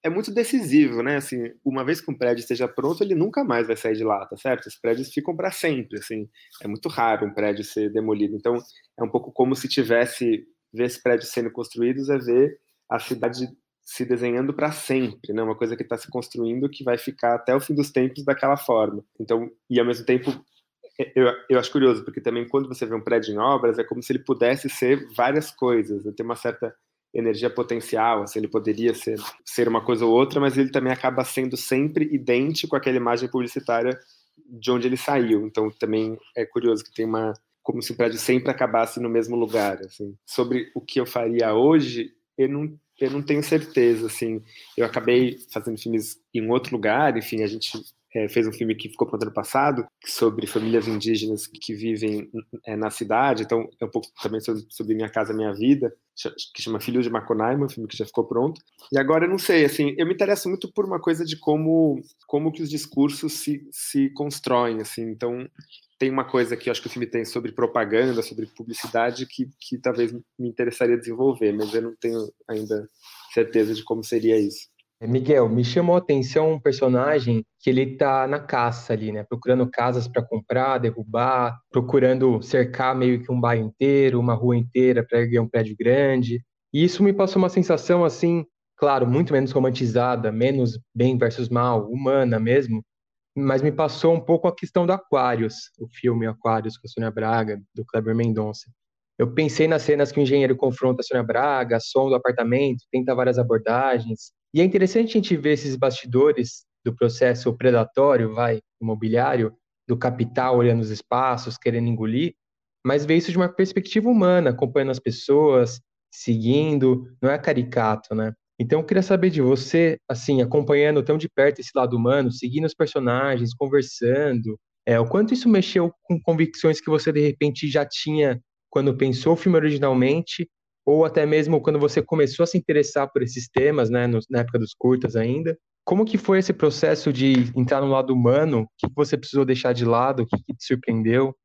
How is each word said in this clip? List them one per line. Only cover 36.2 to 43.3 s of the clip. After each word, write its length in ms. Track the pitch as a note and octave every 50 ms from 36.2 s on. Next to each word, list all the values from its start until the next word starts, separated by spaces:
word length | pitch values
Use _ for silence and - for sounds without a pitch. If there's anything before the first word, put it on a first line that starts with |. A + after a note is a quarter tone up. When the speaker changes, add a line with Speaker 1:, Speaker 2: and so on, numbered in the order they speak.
| _ _ _
Speaker 1:
é 80 | B2 A2+
curioso 400 | - _ A#2+ A#2 A#2+ A#2 G#2+ -
que 80 | -
tem 140 | _ - A2+
uma, 260 | A2 A2 A2 A2 A2 G#2 - _ _ _ _
como 220 | _ - - A#2+ A2+
se 80 | -
o 40 | A2+
prédio 220 | A2 A#2+ A#2 A2+
sempre 320 | A2+ - - C3 B2+ C3 C#3+
acabasse 500 | C3+ - B2+ A#2 A2 A#2 A2+ A2 - A#2+
no 100 | A#2+ A#2
mesmo 260 | A#2 A#2 A2+ A2+ A#2+
lugar, 420 | A#2 A#2 A2 A2 A2+ G2+ G2+ F#2+ F2+
assim. 340 | F#2+ F#2+ - - G#2 G2+ G2 _ _
Sobre 460 | - - - B2 B2 B2+ B2 A2 - _
o 80 | C3
que 180 | - - - C3+
eu 60 | B2
faria 480 | B2 - B2 A#2 A2+ A#2 A#2+ A#2 A2 G#2+
hoje, 580 | A2+ B2+ D3 D#3+ D#3 C#3 B2+ A#2+ A#2+ A2+ - _ _ _ _ _
eu 140 | - C3+ C3
não, 260 | C#3 C#3+ D3+ D#3 D3+ _ _ _ _ _
eu 120 | C3+ C3
não 100 | C3+ C#3+
tenho 220 | C#3+ C#3+